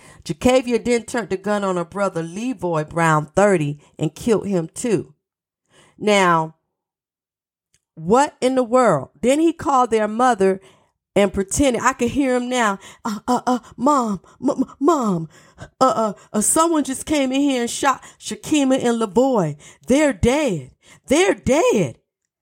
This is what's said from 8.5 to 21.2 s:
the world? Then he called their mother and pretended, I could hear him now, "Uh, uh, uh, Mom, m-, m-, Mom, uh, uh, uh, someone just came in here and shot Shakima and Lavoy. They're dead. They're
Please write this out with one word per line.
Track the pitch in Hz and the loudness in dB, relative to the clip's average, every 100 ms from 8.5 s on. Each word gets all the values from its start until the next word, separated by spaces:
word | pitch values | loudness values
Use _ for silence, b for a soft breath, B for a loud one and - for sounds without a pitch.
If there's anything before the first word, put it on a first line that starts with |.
| 262 | 0
the | |
world? | 226 254 233 147 127 _ | 2 2 4 2 -2 _
Then | 233 285 | 0 2
he | 330 | 2
called | 320 320 262 247 | 0 0 0 2
their | 220 214 | 0 -2
mother | 220 254 208 190 190 b b b b _ | 0 0 2 0 0 b b b b _
and | 190 202 | 0 2
pretended, | 196 190 - 277 226 | 0 -4 0 0 2
I | 233 | 0
could | 269 240 | 0 -2
hear | 247 269 | 0 0
him | 247 247 | 0 -2
now, | 254 220 190 B B | 0 0 -2 B B
"Uh, | 240 208 - | -10 -8 -2
uh, | 247 - | -2 0
uh, | 247 B B | -4 B B
Mom, | 262 277 226 190 _ b | 0 2 0 -4 _ b
m-, | 262 | -4
m-, | 269 - - | -2 -4 -2
Mom, | 277 302 220 175 160 B B B | 0 2 0 -2 -6 B B B
uh, | B - | B 0
uh, | 262 - 220 - B | 0 2 -2 -6 B
uh, | 214 | -4
someone | 208 320 339 311 | 0 2 2 0
just | 269 262 - | -2 -6 -4
came | 302 262 | -2 0
in | 269 | 0
here | 285 254 | 0 0
and | 233 | -4
shot | - 277 - B B | -2 -2 -2 B B
Shakima | - 208 - 302 269 262 | -14 -10 -2 0 2 2
and | 240 233 | 0 -2
Lavoy. | 220 180 269 233 156 147 B B - | -2 0 2 2 -2 -6 B B 0
They're | 277 294 | 2 2
dead. | 196 226 285 285 165 127 _ b b - | 0 0 0 -2 -4 -10 _ b b -2
They're | 285 | 2